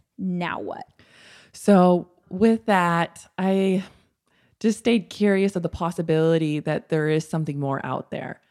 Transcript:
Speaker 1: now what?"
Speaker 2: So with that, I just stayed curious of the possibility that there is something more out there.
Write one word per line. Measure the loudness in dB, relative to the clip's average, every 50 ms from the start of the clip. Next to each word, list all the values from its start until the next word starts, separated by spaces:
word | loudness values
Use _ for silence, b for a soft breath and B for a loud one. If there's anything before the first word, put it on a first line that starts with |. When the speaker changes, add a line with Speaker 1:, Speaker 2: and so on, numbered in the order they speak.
| _ _ _ -8
Speaker 1:
now | -6 -6 -4 -4 -4 -6 -6 -8
what?" | -8 -10 -10 -12 -14 _ _ b b b b b b b b b b b
Speaker 2:
So | b -4 2 4 6 8 8 6 4 2 0 -8 _ _ _ _
with | -2 2 2 2 2 2 0
that, | 0 2 2 2 2 2 0 -2 -4 -6 -20 -20 -16 _ -4
I | -2 0 2 2 2 2 0 0 -2 B B B B B _ _ _ _ _ _ _ _ _ _
just | -2 -2 -2 0
stayed | _ 0 0 0 -2 -6
curious | -4 0 2 2 4 2 2 0 -2
of | -2
the | -6 -6
possibility | -6 -4 -6 -4 -4 -4 -2 0 2 2 4 2 2 2 0 -2 -2 -4
that | -4 -4 -4 -4 -4 _
there | -2 -2 0 0
is | 0 -2 -2 -4
something | -4 -4 -4 -4 -4 -4
more | -4 -4 -4 -4 -6
out | -6 -8 -8 -8 _
there. | -10 -10 -10 -12 -14 _ _ _